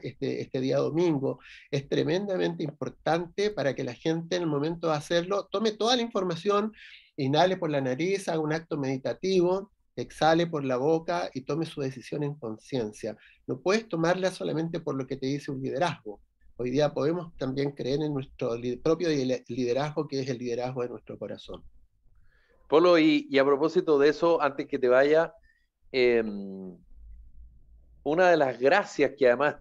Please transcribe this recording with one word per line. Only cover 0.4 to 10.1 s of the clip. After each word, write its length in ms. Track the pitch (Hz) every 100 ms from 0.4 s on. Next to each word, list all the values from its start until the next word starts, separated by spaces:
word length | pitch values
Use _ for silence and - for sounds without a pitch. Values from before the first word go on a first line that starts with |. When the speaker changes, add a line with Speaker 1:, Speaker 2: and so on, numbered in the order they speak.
Speaker 1:
este 200 | 123 135
día 160 | 131 139
domingo 640 | 135 147 175 143 135 131 - - -
es 160 | 139 139
tremendamente 720 | 139 135 180 202 185 170 170
importante 880 | 156 - 127 - - 170 170 - 208
para 240 | 208 135
que 80 | 139
la 120 | 131
gente 420 | 120 160 165 165 180
en 60 |
el 60 | 165
momento 380 | 147 151 170 165
de 40 |
hacerlo 540 | 151 - 170 180 202 185
tome 220 | 196 220
toda 240 | 214 220 254
la 60 |
información, 680 | 233 214 185 170 202 202 214 208 - - _ -
inhale 400 | 135 151 185 185
por 120 | 165
la 120 | 143
nariz, 480 | 131 131 175 196 190
haga 100 | 160
un 140 | 151
acto 260 | 160 165 151
meditativo, 920 | 135 135 131 127 190 190 175 190 202 _ _ -
exhale 500 | 123